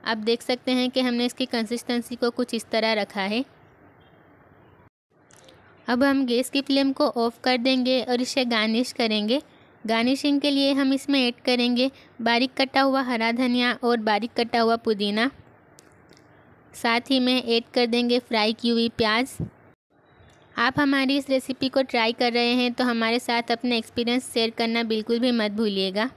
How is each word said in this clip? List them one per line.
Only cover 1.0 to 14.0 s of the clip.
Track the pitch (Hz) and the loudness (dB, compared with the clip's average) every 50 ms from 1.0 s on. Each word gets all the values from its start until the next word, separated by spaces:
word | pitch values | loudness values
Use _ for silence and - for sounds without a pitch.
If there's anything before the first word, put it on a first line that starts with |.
हमने | 254 247 240 240 240 | 0 0 0 0 -2
इसकी | 247 - - 262 | -2 -2 -4 -4
कंसिस्टेंसी | - - 233 226 - 240 233 - - 240 240 233 - 247 | -2 -2 -4 -4 -4 -6 -8 -4 -4 -4 -4 -4 -6 -6
को | 233 - 240 | -2 -2 -2
कुछ | - - 247 - - | 0 -2 -4 -4 -4
इस | 226 - - | -8 -6 -2
तरह | - 220 214 220 226 | -2 0 0 2 0
रखा | 214 202 - - 208 190 | 0 -2 -4 -4 -4 -4
है। | 196 208 240 277 - - - - - - _ - - - - - - - _ _ _ - _ - - - - - - - - - - _ _ _ _ _ _ _ _ - - - - - - - - - - - | -2 -2 -4 -4 -6 -12 -20 -20 -20 -20 _ -20 -20 -20 -20 -20 -20 -20 _ _ _ -20 _ -20 -20 -20 -20 -20 -20 -20 -20 -20 -20 _ _ _ _ _ _ _ _ -20 -20 -20 -20 -20 -20 -20 -20 -20 -14 -4
अब | - 247 240 277 | -2 0 2 4
हम | 277 277 269 269 | 4 4 2 2
गैस | 240 240 240 254 - | 2 0 0 0 0
की | - 277 | -2 -4
फ्लेम | 277 - 269 277 277 269 262 | 0 2 2 2 2 2 2
को | - 294 254 - | 2 0 0 2
ऑफ | 240 233 233 233 - - | 0 -2 -2 -2 -2 -2
कर | 254 254 | 0 0
देंगे | 247 233 262 262 254 247 254 254 254 226 | 2 2 2 2 2 2 2 0 0 0
और | - 247 240 | 0 -2 -2
इसे | 254 - - 277 254 | -2 -2 -2 -2 0
गार्निश | 240 233 220 214 220 220 233 247 - - | 2 2 2 2 2 2 0 0 -2 -2
करेंगे। | - 240 220 214 214 208 214 247 294 - - - - - _ _ _ - | -2 0 0 0 0 0 0 -2 -2 -2 -8 -20 -20 -20 _ _ _ -4
गार्निशिंग | 214 226 226 233 254 269 269 - 294 285 285 | -2 0 2 2 2 0 0 0 0 0 2
के | 277 294 | 2 2
लिए | 277 277 277 277 277 | 2 2 2 2 2
हम | 269 277 269 277 | 2 2 2 0
इसमें | 262 - - 277 277 | 0 0 0 0 2
ऐड | 254 240 240 - - | 2 0 -2 -4 -2
करेंगे | - 247 247 240 240 247 240 254 269 - - - - _ - | 0 0 2 2 0 2 0 0 -2 -2 -8 -20 -20 _ -4
बारीक | 226 226 233 240 254 262 - | 0 0 2 2 0 -2 0
कटा | - 269 262 - 269 | -2 -2 0 2 2
हुआ | 269 277 262 269 262 | 2 4 2 0 0
हरा | 247 247 226 226 233 233 | -2 -2 0 0 0 0
धनिया | 240 254 247 247 247 254 247 226 - - | 0 0 0 2 2 2 0 0 0 0
और | 240 240 | 0 0
बारीक | 233 | 0